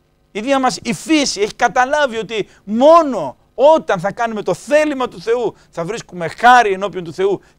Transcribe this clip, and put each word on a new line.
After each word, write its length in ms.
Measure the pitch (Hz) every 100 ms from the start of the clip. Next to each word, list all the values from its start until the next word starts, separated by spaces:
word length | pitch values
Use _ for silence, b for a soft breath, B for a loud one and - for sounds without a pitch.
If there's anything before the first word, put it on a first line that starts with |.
| _ _ _
η 60 | 202
ίδια 220 | 240 269
μας 180 | 254 -
η 100 | 240
φύση 480 | 180 - 311 269 285
έχει 140 | 415
καταλάβει 640 | - 240 254 254 302 277 226
ότι 320 | 196 220 - b
μόνο 720 | b 220 285 339 302 214 139 - _
όταν 460 | - 285 320 - 196
θα 120 | 196
κάνουμε 300 | 196 233 214
το 120 | 190
θέλημα 540 | 262 - 294 302 269 240
του 120 | 202
Θεού, 340 | 196 240 220 - b
θα 140 | -
βρίσκουμε 440 | 170 214 - 180 160
χάρη 440 | - 233 247 214
ενώπιον 320 | 190 196 180
του 80 | 160
Θεού 280 | 156 196 185 b